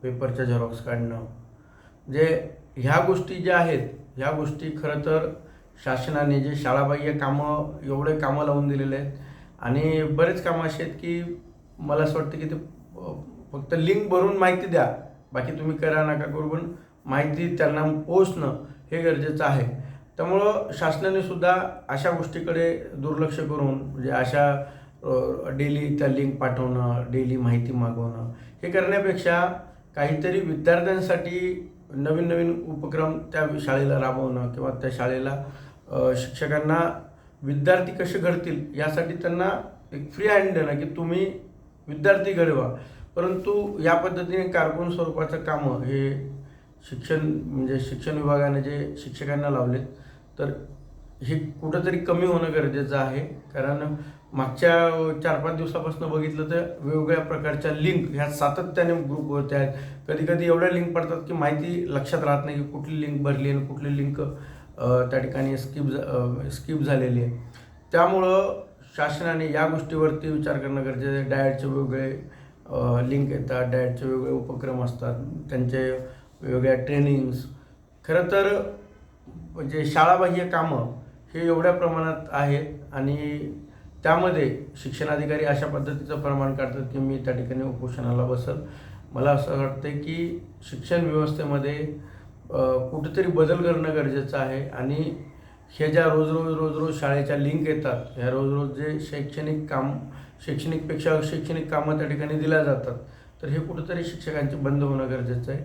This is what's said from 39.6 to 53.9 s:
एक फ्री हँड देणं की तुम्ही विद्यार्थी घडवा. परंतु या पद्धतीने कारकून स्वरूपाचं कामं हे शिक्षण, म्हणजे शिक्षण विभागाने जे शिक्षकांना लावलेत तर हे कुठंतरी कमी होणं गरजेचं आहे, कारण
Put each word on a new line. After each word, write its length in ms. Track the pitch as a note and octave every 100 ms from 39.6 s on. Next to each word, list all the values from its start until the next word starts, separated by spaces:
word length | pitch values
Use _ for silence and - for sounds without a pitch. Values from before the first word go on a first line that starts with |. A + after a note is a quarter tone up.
| - - -
एक 200 | C#3+ D3
फ्री 160 | - G#3
हँड 260 | G3+ F#3+
देणं 240 | E3+ D3+ C#3+
की 60 |
तुम्ही 560 | D3 E3+ E3 F3+ F#3+ - - - - - -
विद्यार्थी 440 | D3 F#3+ F#3+ G3
घडवा. 420 | E3+ D#3+ C3+ A#2+ - - - - F3
परंतु 640 | F#3 F#3 G3+ G#3 G3+ G3+
या 120 | D#3+
पद्धतीने 500 | E3+ F#3 F3+ F3 F#3
कारकून 460 | F3+ F3 D#3 E3 F3
स्वरूपाचं 460 | F3 D#3+ D#3 D3+ D#3+
कामं 440 | D#3 D3+ C#3 B2
हे 500 | B2 C#3 C3+ C#3 C3+ - - - - - -
शिक्षण, 500 | B2+ - D#3 D#3 D3+
म्हणजे 360 | - C#3 C3 C3+
शिक्षण 360 | - B2+ D#3+ D3+
विभागाने 460 | D3 C#3+ C#3+ C#3
जे 320 | C#3 C#3+ D3 -
शिक्षकांना 520 | C3+ - C#3+ C#3+ C#3+
लावलेत 360 | B2+ B2 B2+ - - - - - -
तर 140 | C#3+ - - - - - - -
हे 160 | B2+ D#3
कुठंतरी 600 | D3+ - D#3 F3 F#3 F3
कमी 280 | - E3+ F3+
होणं 280 | E3+ D#3+
गरजेचं 440 | D3+ C#3 C3+ C3+ C#3
आहे, 220 | C3 C3+ C#3+ - -
कारण 400 | C#3 C3+ D3 D3+